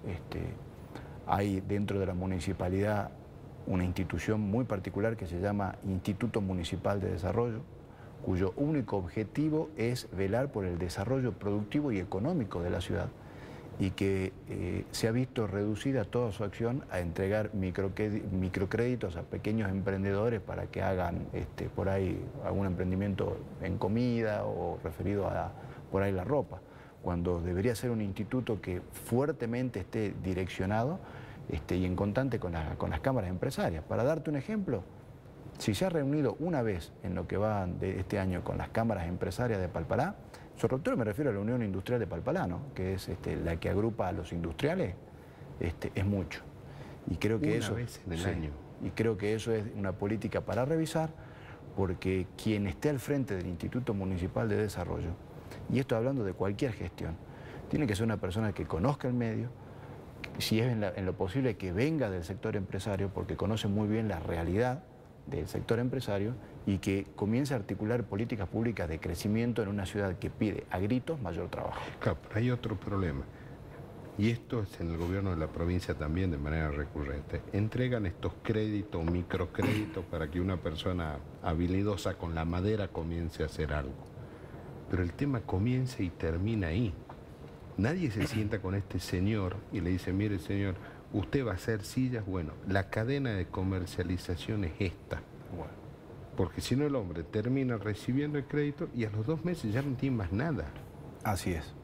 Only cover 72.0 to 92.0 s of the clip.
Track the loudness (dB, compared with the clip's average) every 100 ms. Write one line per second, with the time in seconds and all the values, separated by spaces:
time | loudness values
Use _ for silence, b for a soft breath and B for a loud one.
72 | 0 0 -2 0 2 2 0 -4 -2 0
73 | 2 0 -6 B B B -14 -14 -14 -14
74 | -10 2 2 2 0 -2 -2 -2 -2 0
75 | 2 2 2 2 0 2 2 2 2 -2
76 | 2 2 2 2 2 2 2 0 -2 -2
77 | -2 -4 -4 -6 0 2 2 2 2 2
78 | 0 -2 -4 -2 0 2 2 0 -2 0
79 | 2 2 0 -2 0 2 2 2 0 -4
80 | -4 -4 -2 0 2 0 -2 -2 0 0
81 | -2 -4 -8 -4 0 2 4 4 2 0
82 | -2 -2 -4 -2 0 2 2 2 0 -2
83 | -2 -2 -2 -2 -4 0 0 0 -2 -8
84 | -12 -14 B B B B B -12 -2 0
85 | 0 0 0 0 0 2 4 4 0 0
86 | -2 0 0 2 2 2 2 2 2 -2
87 | -10 -14 -14 -14 -16 -14 -6 2 4 4
88 | 2 2 2 2 0 0 0 0 0 -4
89 | 0 2 4 4 0 -2 -4 0 2 2
90 | 2 2 2 0 0 2 2 0 B B
91 | B 0 2 2 2 0 0 0 0 0